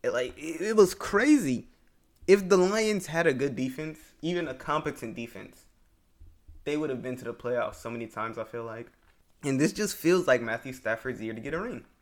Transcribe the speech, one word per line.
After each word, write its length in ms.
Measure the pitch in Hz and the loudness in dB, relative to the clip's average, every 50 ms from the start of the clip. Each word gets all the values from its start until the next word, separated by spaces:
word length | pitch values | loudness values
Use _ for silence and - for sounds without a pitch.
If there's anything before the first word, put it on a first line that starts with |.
| - | -4
It, 80 | 123 | -2
like, 260 | 117 123 127 127 - | -2 -2 -4 -4 -6
it, 220 | 123 147 160 160 160 | -10 -10 -8 -6 -4
it 160 | 185 220 220 | -2 2 6
was 180 | 214 202 180 - | 6 6 6 6
crazy. 760 | - - - 202 202 240 294 302 277 190 139 123 113 - - _ _ _ _ _ _ _ _ _ _ - | -6 -6 0 2 4 6 6 6 6 6 0 -2 -2 -4 -10 _ _ _ _ _ _ _ _ _ _ 6
If 220 | - 190 202 190 180 | 6 6 6 8 4
the 80 | 196 | 6
Lions 500 | 185 180 190 208 220 220 214 214 190 - | 6 6 4 2 2 2 2 0 0 -2
had 200 | - 156 165 170 | -2 -2 2 2
a 60 | 165 135 | 4 2
good 220 | 123 131 147 123 | 2 0 -2 -2
defense, 440 | 131 131 131 - - 156 156 151 - - - _ _ | -2 -4 -4 -4 -8 -10 -10 -12 -14 -20 -20 _ _
even 280 | - 165 175 175 165 143 | -4 -2 -2 -2 -4 -4
a 40 | 127 | -8
competent 640 | - - - 147 156 151 151 143 - - 113 110 | -10 -4 -2 -2 -2 -2 -4 -6 -6 -12 -10 -10
defense, 480 | 117 117 117 - 104 101 - - - _ _ _ _ _ _ _ _ _ _ _ _ - - - _ _ - - - - | -10 -12 -12 -12 -16 -18 -18 -20 -20 _ _ _ _ _ _ _ _ _ _ _ _ -20 -20 -20 _ _ -20 -20 -10 -6
they 100 | 147 147 | -4 -4
would 140 | 151 156 143 | -2 -2 -4
have 120 | 131 120 | -4 -6
been 140 | 107 127 127 | -6 -8 -8
to 80 | 127 120 | -8 -8
the 100 | 117 117 | -10 -10
playoffs 420 | - - 120 123 120 117 107 - | -8 -6 -2 -2 0 -2 -2 -6
so 140 | - - 117 | -10 -10 -10
many 180 | 117 117 117 | -8 -8 -10
times, 300 | 110 - 107 110 113 110 | -8 -6 -6 -6 -6 -6
I 60 | 117 110 | -8 -10
feel 220 | - - 117 117 | -8 -10 -10 -10
like. 260 | 117 110 117 120 - _ _ _ _ _ _ _ _ _ _ | -10 -12 -12 -14 -16 _ _ _ _ _ _ _ _ _ _
And 160 | - 143 135 | -4 -2 2
this 140 | 131 151 208 | 2 2 0
just 240 | - - 214 196 - | 0 -2 -4 -4 -4
feels 320 | - - 165 180 185 165 | 0 2 4 4 4 4
like 140 | - 127 120 | 4 2 2
Matthew 320 | 117 113 113 117 - 135 127 | 2 -4 -6 -6 -8 -12 -14
Stafford's 480 | - - 110 113 - - 131 123 - | -8 -4 -4 -4 -4 -6 -10 -8 -8
year 120 | 110 110 113 | -8 -8 -8
to 60 | 113 | -8
get 140 | 113 139 151 | -8 -6 -6
a 80 | 170 | -6
ring. 240 | 208 247 202 117 - _ _ _ | -6 -8 -10 -12 -16 _ _ _